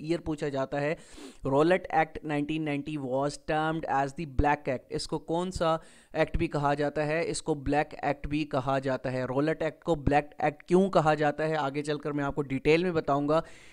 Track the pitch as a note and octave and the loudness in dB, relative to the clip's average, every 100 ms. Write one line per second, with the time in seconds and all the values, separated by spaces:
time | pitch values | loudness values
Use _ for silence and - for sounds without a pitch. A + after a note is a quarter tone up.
0 | D3+ E3+ E3 D3+ D3+ C3+ C3 D3 D3 E3 | -2 -2 -2 -4 -2 -2 -2 -2 -2 -4
1 | - - - - C3 C#3 E3 F#3 - D#3+ | -8 -18 -18 -8 2 4 6 4 2 0
2 | D#3+ - D3+ D3 D3 D#3 D#3 C#3+ D3 D3+ | 0 -2 -4 -2 -2 -2 -2 -4 -4 -6
3 | C3+ C3 C#3+ C#3+ - D#3 D#3 D#3+ - C3+ | -2 0 0 -2 -2 0 0 -2 0 0
4 | C#3 D#3+ D#3+ B2+ C#3+ D3 D3 B2+ - D3 | 0 -4 -2 2 4 2 0 -6 -6 -8
5 | - D#3 - E3 F#3 - E3 D#3+ - - | -4 -6 -2 -2 -2 0 0 0 -4 -20
6 | _ D#3 D#3 - E3 D3 C#3+ C#3+ C#3+ D3+ | _ -2 0 0 0 0 0 2 0 0
7 | D3 D#3+ E3 D#3+ - D3 C3+ D3 D3+ - | 0 0 -2 -4 -2 -2 0 0 0 -2
8 | C#3+ C#3 D3 D3+ D3+ C#3 C3 C3+ C3+ C3 | -4 -4 -2 -4 -2 -2 0 0 0 -2
9 | C3 B2+ B2+ B2+ D3+ D#3 D#3+ - - D#3 | -2 -4 -2 0 0 0 -4 -4 -2 -2
10 | C3 D3+ D3 - D3+ D3 - F3+ F#3+ F#3+ | 0 0 0 -2 -2 -2 2 4 4 4
11 | D#3 D3+ D3 D3 D#3 D#3 C#3 C#3+ D3 D3 | 4 4 2 0 -2 0 -2 -2 -4 -4
12 | D3+ D3 C#3+ C#3 C3+ C3 D3+ E3 F#3 D#3+ | -4 -2 -2 -2 -4 0 4 4 4 0
13 | - C#3+ D3 D#3+ - - - | 0 0 2 0 0 -10 -20